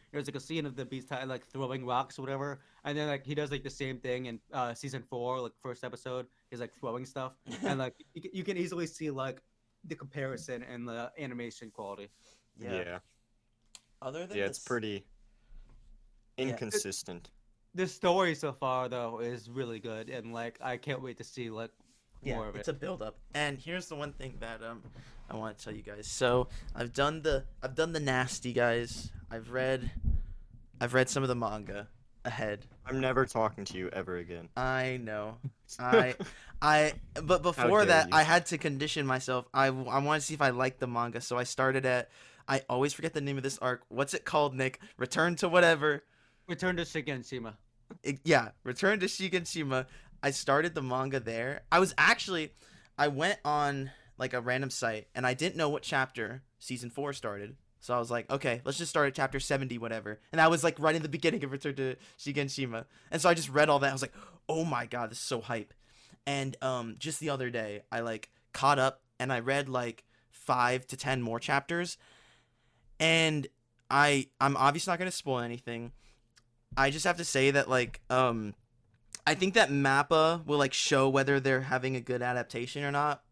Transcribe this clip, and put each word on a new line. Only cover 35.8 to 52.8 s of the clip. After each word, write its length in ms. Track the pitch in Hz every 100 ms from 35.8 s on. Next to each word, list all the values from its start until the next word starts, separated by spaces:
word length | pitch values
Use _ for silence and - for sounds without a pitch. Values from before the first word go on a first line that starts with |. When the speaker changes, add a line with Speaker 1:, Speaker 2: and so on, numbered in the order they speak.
| 127 226 127 123 190 - - -
Speaker 2:
I, 300 | 151 151 151 - - -
but 160 | 156 180
Speaker 3:
How 140 | 175
Speaker 2:
before 280 | 165 120 208
Speaker 3:
dare 60 | 190
Speaker 2:
that, 200 | 165 -
Speaker 3:
you. 60 | 156
Speaker 2:
I 80 |
had 240 | 156 170 170
to 100 | 165
condition 480 | 156 139 151 156 135
myself. 420 | 127 131 127 -
I, 140 | 135 135
I 320 | 131 123 135
wanna 220 | 143 151
see 120 | 139
if 80 | 151
I 80 | 135
like 300 | 123 131 -
the 80 | 123
manga, 340 | 117 120 117
so 160 | - 123
I 60 |
started 420 | 123 - 131 131 131
at, 240 | 123 - - - - -
I 160 | 135 -
always 260 | 123 143
forget 200 | - 160
the 80 | 156
name 160 | 139 139
of 60 |
this 160 | 135 131
arc. 240 | 127 123 -
What's 260 | 120 143 -
it 100 | -
called, 300 | 151 147 131
Nick? 240 | 131 - - -
Return 380 | 127 - 170 165
to 120 | 180
whatever. 560 | 180 170 156 151 143 _ _ _ _ -
Speaker 1:
Return 280 | 170 185 170
to 40 |
Shiganshima. 720 | 165 160 139 131 - 127 113 107 _ _ - -
Speaker 2:
It, 180 | - 139
yeah, 260 | 160 139 113 -
Return 360 | 127 120 190 208
to 40 | 185
Shiganshima. 800 | - 190 180 165 165 139 131 127 - - -
I 80 | 139
started 420 | 135 - 143 170
the 80 | 160
manga 380 | 131 127 135 131
there. 420 | 110 113 127 147 -
I 60 | 170
was 160 | 190 -
actually, 580 | 165 233 214 170 151 - - -